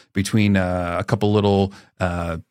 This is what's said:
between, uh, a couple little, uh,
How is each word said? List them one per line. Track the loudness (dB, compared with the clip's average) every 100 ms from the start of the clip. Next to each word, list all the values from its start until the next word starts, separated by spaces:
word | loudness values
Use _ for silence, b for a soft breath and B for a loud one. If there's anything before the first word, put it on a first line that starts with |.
| B
between, | -6 -2 2 2 2
uh, | 0 -2 -4 -4
a | -2
couple | 0 2
little, | 2 2 2 0 B B -6
uh, | -4 -4 -6 -8 -12